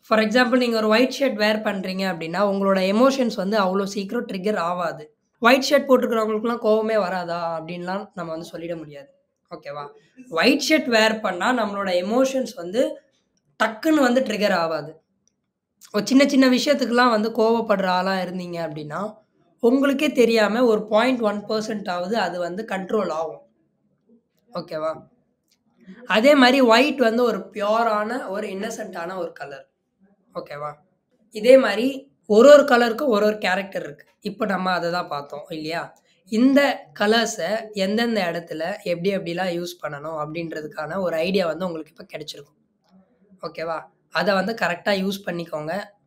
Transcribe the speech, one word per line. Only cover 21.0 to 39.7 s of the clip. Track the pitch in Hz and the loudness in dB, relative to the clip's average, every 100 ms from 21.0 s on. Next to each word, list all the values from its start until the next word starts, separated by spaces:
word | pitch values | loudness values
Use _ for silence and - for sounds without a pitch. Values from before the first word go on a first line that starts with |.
| 247 254 | 2 2
ஒன் | 214 202 202 | -2 -4 -4
பர்சன்ட் | 220 214 214 185 | -6 -4 -6 -6
ஆவது | 180 180 226 | -6 -4 -2
அது | 185 180 | -2 -4
வந்து | 170 180 220 | -6 -6 -6
கண்ட்ரோல் | 196 185 214 185 | -8 -2 -2 -2
ஆகும். | 156 160 151 _ _ _ _ _ _ _ _ _ _ _ | -4 -6 -10 _ _ _ _ _ _ _ _ _ _ _
ஓகேவா? | 240 175 156 156 156 - _ _ _ _ _ _ _ - - - | -14 -10 -6 -6 -6 -14 _ _ _ _ _ _ _ -20 -20 -2
அதே | 190 254 | 4 6
மாதிரி | 294 247 269 | 8 8 6
ஒயிட் | 254 226 294 - | 6 6 4 2
வந்து | 233 233 | 0 2
ஒரு | 240 196 196 | 0 -2 -6
பியூரான, | 214 202 220 233 208 214 254 226 | -6 -2 0 0 0 -2 -6 -6
ஒரு | 196 214 | -8 -8
இன்னசென்ட்டான | 190 220 226 208 180 170 185 | -8 -8 -8 -12 -10 -10 -8
ஒரு | 170 | -10
கலர். | - 143 139 - _ _ _ _ _ _ | -10 -16 -16 -20 _ _ _ _ _ _
ஓகேவா? | 180 - 147 151 147 _ _ _ _ _ | -16 -14 -12 -12 -12 _ _ _ _ _
இதே | 214 220 269 | -2 6 6
மாதிரி | 226 202 254 269 - _ _ | 6 0 -2 -4 -14 _ _
ஒரு | 214 262 | 6 10
ஒரு | 294 | 10
கலருக்கும் | 269 247 240 220 302 | 10 4 4 0 0
ஒரு | 208 214 | 2 2
ஒரு | 214 | 0
கேரக்டர் | 202 185 196 185 | -2 -2 -4 -8
இருக்கு. | 156 151 _ _ | -10 -16 _ _
இப்ப | 202 196 208 | -12 -6 -4
நம்ம | 185 185 | -2 -2
அதை | 180 170 | -2 -2
தான் | 175 175 | -4 -6
பார்த்தோம் | 147 139 147 147 | -8 -10 -14 -12
இல்லையா? | 160 151 165 147 _ _ _ | -10 -8 -8 -8 _ _ _
இந்த | _ 220 262 277 277 240 - - | _ 2 4 4 2 -2 -8 -2
கலர்ஸை | 208 226 220 - 170 214 220 | 2 2 2 -4 -4 -4 -6
எந்தெந்த | 202 190 214 233 220 175 | -4 -2 0 -2 -2 -2
இடத்துல | 170 170 156 165 202 | -4 -8 -8 -6 -6
எப்படி | 175 170 180 196 | -6 -2 -2 -4
எப்படிலாம் | 170 170 190 170 | -6 -6 -4 -4
யூஸ் | 175 | -8